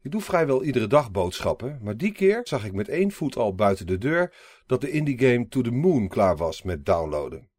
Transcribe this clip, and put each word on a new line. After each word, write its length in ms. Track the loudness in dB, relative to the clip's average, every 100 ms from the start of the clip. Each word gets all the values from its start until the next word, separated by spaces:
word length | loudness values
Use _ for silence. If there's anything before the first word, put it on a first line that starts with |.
Ik 100 | -6
doe 100 | -6
vrijwel 420 | 0 0 2 2
iedere 240 | 2 0 4
dag 240 | 2 2
boodschappen, 680 | -2 -2 -2 -4 -2 -6 -8
maar 160 | -8 -4
die 140 | -4
keer 300 | 2 2 2
zag 220 | -2 -6 -4
ik 80 |
met 160 | -6 -4
één 220 | 0 0
voet 240 | 0 -6 0
al 200 | -2 2
buiten 320 | 2 2 -2
de 100 | -2
deur 360 | 0 0 -2 -6 -20 -20 _
dat 140 | -2
de 100 | 0
indie 280 | -2 0 2
game 280 | 4 4 0
To 140 | -2
The 100 | 0
Moon 360 | 2 4 4 0
klaar 300 | 2 2 2
was 240 | -2 -4
met 240 | -6 -4 0
downloaden. 680 | 0 0 -4 -4 -10 -18